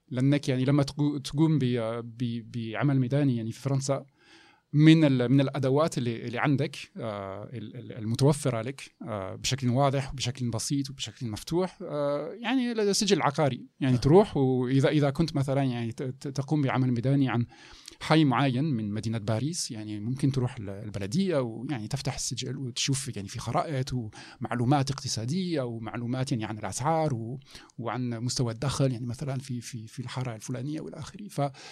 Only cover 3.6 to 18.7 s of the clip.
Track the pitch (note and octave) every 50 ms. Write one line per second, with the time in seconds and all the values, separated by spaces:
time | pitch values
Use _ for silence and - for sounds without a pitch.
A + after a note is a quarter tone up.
3.6 | - C3+ C#3 C3+ C3+ C#3 C#3 - - - _ _ _ _ - - - - _ _
4.6 | _ _ - D3 D3+ D#3 D#3+ E3 D#3 C#3+ C3+ B2+ B2 A#2+ C3 C#3 C#3 C3 C#3 D3+
5.6 | C3+ C3 C3 C#3+ D#3 F3 - D#3 A#2+ A#2+ A#2 A2+ A#2+ A#2+ A2+ A#2+ G#2 D3 C#3 C3
6.6 | C#3 E3+ - - - - _ G3 B2+ A2+ G#2 G2+ G2 G2 F#2+ G2+ G#2+ - - A2+
7.6 | G#2+ G#2+ - B2+ A2 G#2 - B2 A2 G#2+ A#2 A#2 C3 C#3+ D3+ C#3 - C#3 A#2 A2+
8.6 | A2 B2+ C#3+ - - - _ _ - B2 A2 G2+ F#2+ F#2+ G2+ - G2+ - B2+ -
9.6 | B2+ B2 A#2 C3 C#3+ C#3 C3 C#3 C3+ - - C3 A#2 B2 A#2+ - B2 A#2 G#2+ A2
10.6 | - - D3 C#3 C3+ C3+ - - - A2+ - - C3 A2+ G#2+ G#2+ - - D#3+ F3
11.6 | F#3 F3+ - - F#3 D#3+ D3 D3 C#3+ C#3+ C#3+ D3 D3+ - - G#3+ A#3+ G#3 B3+ C4+
12.6 | B3 A#3+ A#3 A3 G#3+ G3+ G3 - A3 F#3 G3+ D#3+ A#2 C#3+ C#3 - D#3 C#3 C3+ -
13.6 | - - _ _ D3 C3 B2+ A#2+ - C3+ D#3 G3 A3 - - D3+ C3+ C3 C3 B2+
14.6 | B2+ A#2+ C3+ C3+ C3+ D#3 C3+ D3+ C#3+ C#3+ C3+ - E3+ D3+ - D3 C3+ C#3+ C3+ C#3
15.6 | C#3 C3 A#2+ A#2+ A#2 A2+ A2 - D3 C3 C3+ - - D3 C3 - C3+ C3+ D#3 D3+
16.6 | C#3 B2+ G2 B2 C3 B2+ B2 A#2+ A2 C3 C#3 C#3+ C3+ B2+ G#2+ A#2+ A#2+ - - -
17.6 | - - - - - - - - - - D#3+ D#3 D#3 C#3 B2 A#2 C#3+ C#3 A#2+ A#2+
18.6 | D3 E3